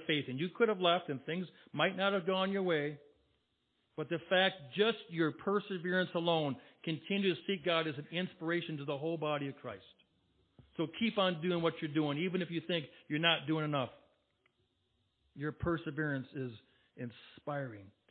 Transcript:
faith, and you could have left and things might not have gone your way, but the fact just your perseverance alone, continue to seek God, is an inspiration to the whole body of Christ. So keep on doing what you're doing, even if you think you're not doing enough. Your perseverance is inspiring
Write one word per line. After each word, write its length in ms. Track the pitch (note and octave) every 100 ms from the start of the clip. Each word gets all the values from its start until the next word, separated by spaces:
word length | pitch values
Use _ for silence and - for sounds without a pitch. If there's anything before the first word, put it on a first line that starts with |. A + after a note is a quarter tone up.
| -
faith, 180 | D3+ C3
and 120 | B2+
you 80 | F3
could 200 | - A3+
have 120 | G3
left 300 | F3+ F3+ E3+
and 140 | C3+
things 220 | - F3 F3 - -
might 240 | C#3+ E3+ F#3+
not 160 | G3
have 140 | G3 F3
gone 240 | F#3+ F#3+
your 140 | G3
way, 340 | F#3 D#3 D3 D3 - _ _ _ _ _ _ _ _ -
but 120 | D3+
the 100 | E3 -
fact 260 | F#3 F#3+ F#3+ C3+
just 240 | D3+ A3 A3 -
your 200 | E3 D#3
perseverance 800 | D3 - G3+ - F#3 F3 F#3 F3+
alone, 420 | F3 E3+ E3 D3 B2 - -
continue 520 | - D#3 - G3+ G3
to 60 | D#3+ -
seek 180 | G3
God, 220 | D#3 E3 D#3+
is 80 | C#3+
an 100 | D3
inspiration 680 | E3 F#3 - E3 F3 E3+ D3+
to 60 |
the 140 | C#3+ C#3
whole 180 | D#3+ E3
body 300 | D3+ D3 C#3
of 100 | C3+
Christ. 260 | B2 G2 - _ _ _ _ _ _ _ - -
So 120 | D#3 -
keep 200 | A3+ G#3
on 220 | F#3 E3
doing 220 | F3+ F3
what 120 | E3 D#3
you're 120 | D#3+
doing, 260 | D3 D3+ C#3+
even 240 | F3+ F#3
if 80 | E3
you 100 | E3 -
think 200 | F3 C#3+ - -
you're 100 | D3+
not 260 | E3+ D#3+ C#3
doing 180 | D#3
enough. 260 | D3+ C#3+ A#2 - _ _ _ _ _ _ _ _ _ _ _ _ _ -
Your 160 | D3
perseverance 760 | C#3+ F3 E3 D#3+ C#3+ D3+ C#3 B2+
is 160 | C#3+ B2+ A2 _ _ _ -
inspiring 880 | A#2+ - - - - C#3+ C3 G#2 G2 _ _